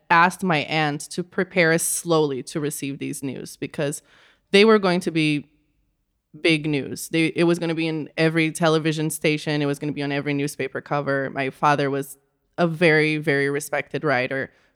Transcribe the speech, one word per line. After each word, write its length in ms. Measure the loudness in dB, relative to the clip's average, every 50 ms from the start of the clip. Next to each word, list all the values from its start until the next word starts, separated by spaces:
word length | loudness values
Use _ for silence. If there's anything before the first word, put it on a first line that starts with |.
| _ 2
asked 340 | 4 6 6 4 2 0 -2
my 140 | 0 0 0
aunt 420 | 0 0 -2 0 0 0 -2 -4 -8 -10
to 120 | -8 -8 -8
prepare 480 | -6 -4 -4 -4 -2 2 2 4 4 4
us 100 | 2 0
slowly 600 | -2 -4 -4 0 2 2 4 4 2 -2 -6 -8
to 160 | -8 -6 -4
receive 380 | -4 -4 -6 -6 -8 -8 -8 -6
these 240 | -8 -8 -8 -6 -8
news 340 | -8 -8 -8 -12 -14 -12
because 440 | -10 -10 -10 -6 -4 -4 -4 -4 -6 _ _ _ _ _ _ _ _ _ 2 6
they 120 | 6 8
were 140 | 8 6 6
going 220 | 4 2 0 2
to 100 | 0 -2
be 380 | 0 0 2 2 0 -2 -4 _ _ _ _ _ _ _ _ _ _ _ _ _ _ _ _ _ _ -2
big 260 | 2 2 2 2 0
news. 420 | -2 -2 -2 -4 -6 -8 -10 -10 -4
They, 180 | -2 0 0
it 180 | 0 0 0 2
was 140 | 2 2 0
gonna 160 | -2 -4 -2
be 140 | -2 -2 -4
in 200 | -4 -4 -6 -8 -2
every 360 | 0 0 2 2 2 0 0 0
television 580 | 0 2 2 2 2 2 0 -2 0 -2 -4
station. 500 | -4 0 0 0 0 0 -2 -2 -2 0
It 60 | 0
was 120 | 0 -2 -2
gonna 140 | -4 -6 -6
be 100 | -4 -4
on 100 | -4 -4
every 200 | -4 -2 -2 -2
newspaper 460 | -2 -2 -4 -4 -6 -8 -6 -6 -8
cover. 480 | -6 -4 -4 -4 -2 -2 -2 -2 -2 -4
My 200 | -4 -4 -4 -4
father 400 | -4 0 2 2 2 2 2 -2
was 260 | -2 -4 -4 -6 -12 _ _ _ _ _ _ _ -2 -2
a 80 | 0
very, 500 | 0 2 4 4 4 6 6 4 2 0
very 320 | -2 0 0 0 0 0 -2
respected 560 | -2 -4 -6 -4 -6 -6 -6 -4 -8 -4 -2
writer, 480 | 0 0 0 0 -2 -4 -6 -6 -8 _ _ _ _ _